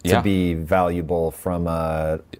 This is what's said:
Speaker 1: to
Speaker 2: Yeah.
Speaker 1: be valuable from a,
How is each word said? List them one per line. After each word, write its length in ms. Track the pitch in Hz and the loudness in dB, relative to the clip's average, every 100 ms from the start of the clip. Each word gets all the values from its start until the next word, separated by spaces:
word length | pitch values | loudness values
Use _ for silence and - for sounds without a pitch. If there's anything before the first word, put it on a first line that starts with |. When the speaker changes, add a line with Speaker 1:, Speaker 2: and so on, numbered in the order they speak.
Speaker 1:
to 60 | 85 | 0
Speaker 2:
Yeah. 100 | 104 | 2
Speaker 1:
be 320 | 101 95 90 | 2 2 2
valuable 800 | 82 80 92 87 87 80 85 80 | 0 2 2 2 0 -2 0 0
from 340 | - 92 87 85 | -2 -4 -2 -2
a, 540 | 82 80 80 78 80 - - | -2 -2 -2 -2 -4 -8 -20